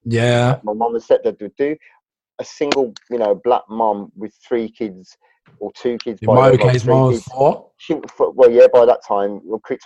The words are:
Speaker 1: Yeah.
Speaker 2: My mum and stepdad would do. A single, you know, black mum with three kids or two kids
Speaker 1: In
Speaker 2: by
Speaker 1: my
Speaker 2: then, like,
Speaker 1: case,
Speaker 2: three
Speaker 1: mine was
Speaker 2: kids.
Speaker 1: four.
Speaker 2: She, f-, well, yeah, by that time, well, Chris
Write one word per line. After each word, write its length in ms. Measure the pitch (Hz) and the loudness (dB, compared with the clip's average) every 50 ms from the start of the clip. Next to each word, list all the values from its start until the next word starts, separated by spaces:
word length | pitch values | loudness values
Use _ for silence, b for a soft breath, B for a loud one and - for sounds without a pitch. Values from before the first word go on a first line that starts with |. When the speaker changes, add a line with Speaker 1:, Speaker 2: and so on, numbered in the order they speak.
| - | -8
Speaker 1:
Yeah. 540 | 113 113 113 120 123 120 120 120 127 135 - - | -6 -2 0 0 2 2 2 2 0 -2 -4 -6
Speaker 2:
My 80 | 107 107 | -8 -4
mum 220 | 110 117 117 117 | -4 -4 -4 -4
and 80 | 113 - | -4 -2
stepdad 380 | - 131 127 - 110 98 - | 0 0 0 0 -2 -6 -6
would 140 | 107 98 _ | -12 -12 _
do. 180 | - 143 147 156 - b b b b b _ _ _ _ _ _ - | -6 -4 -4 -6 -8 b b b b b _ _ _ _ _ _ -16
A 60 | 123 | -16
single, 480 | - - - 151 143 - 139 127 113 101 - _ - | -12 -8 -6 -4 -2 -2 -2 -2 -4 -6 -14 _ -8
you 60 | 123 117 | -6 -2
know, 160 | 110 101 101 | -2 -2 -2
black 280 | 92 - 123 123 - - 101 | -2 -2 -2 -2 -2 -4 -6
mum 420 | 110 117 113 107 104 101 98 78 _ | -6 -4 -2 -2 -4 -6 -8 -14 _
with 180 | 95 107 101 _ _ _ | -16 -16 -16 _ _ _
three 220 | - 131 117 113 107 | -6 -6 -4 -6 -6
kids 460 | _ - 113 101 92 92 92 _ _ _ _ _ _ _ _ _ _ - | _ -10 -10 -10 -10 -14 -20 _ _ _ _ _ _ _ _ _ _ -14
or 120 | 104 104 - | -14 -14 -12
two 240 | - - 123 120 113 | -8 -8 -6 -6 -6
kids 200 | - 120 107 - | -8 -12 -12 -6
Speaker 1:
In 60 | - | -2
Speaker 2:
by 80 | 113 113 | 0 2
Speaker 1:
my 140 | 127 135 131 | 4 4 4
Speaker 2:
then, 80 | 127 127 | 4 4
like, 120 | 131 127 127 | 2 0 0
Speaker 1:
case, 100 | 123 113 | 0 0
Speaker 2:
three 100 | 127 131 | 2 2
Speaker 1:
mine 100 | 131 131 | 2 2
was 100 | 127 120 110 | 2 0 -2
Speaker 2:
kids. 140 | - - 131 | -6 -8 -4
Speaker 1:
four. 380 | 131 139 160 - - - _ _ | 0 0 0 0 -2 -8 _ _
Speaker 2:
She, 160 | _ - - 160 | _ -8 -8 -8
f-, 260 | 139 - - - - - - 104 | -8 -8 -10 -4 -4 -4 -2 2
well, 180 | 123 127 120 | 4 4 6
yeah, 160 | 117 120 127 - | 8 8 6 8
by 140 | - 123 117 | 6 6 4
that 140 | 120 117 - - | 4 2 0 -2
time, 320 | - 104 101 101 101 101 98 - | -4 -4 -2 -2 -4 -6 -10 -12
well, 140 | 90 110 110 | -10 -12 -10
Chris 200 | - - 127 - - | -8 -10 -12 -10 -10